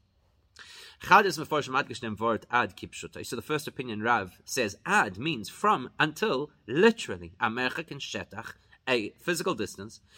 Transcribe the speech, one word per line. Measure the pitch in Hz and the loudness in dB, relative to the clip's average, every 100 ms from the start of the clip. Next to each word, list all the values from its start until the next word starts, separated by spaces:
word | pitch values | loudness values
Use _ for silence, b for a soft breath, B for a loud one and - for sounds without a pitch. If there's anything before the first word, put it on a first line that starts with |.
| _ _ _ _ _ - B B B B - | _ _ _ _ _ -20 B B B B 6
Chad | 180 196 | 8 8
is | 151 | 0
meforsh | 143 151 131 | -2 -2 0
madgish | 127 - 117 | -2 -2 -4
dem | 113 104 | -6 -2
wort | 113 107 - | 0 0 0
ad | 120 107 - | 0 0 -4
kipshutai. | 95 - 82 - - | -14 -12 -12 -12 -8
So | 120 | -8
the | |
first | - 151 156 | -4 -4 -4
opinion, | - 123 104 | -8 -8 -2
Rav | 110 101 95 - | 2 2 0 -10
says | - - 107 - - | -8 -2 -2 -2 0
ad | 202 120 92 | 2 2 -2
means | 151 135 95 | -4 -4 -6
from | - 208 180 123 - | -2 2 2 0 0
until, | 151 151 214 131 147 b b | 0 0 0 0 -2 b b
literally. | 135 220 226 - 92 87 90 | 6 6 6 -4 -8 -10 -2
Amerchak | 113 117 127 - - | -2 0 -2 -2 -10
and | 143 | -10
shetach, | - 107 90 98 - - b b - | -8 -8 -8 -10 -14 -16 b b 0
a | 123 104 - | 0 0 -6
physical | - 170 - 127 | -4 -2 -2 -2
distance | 98 - 104 - B | -4 -6 -14 -16 B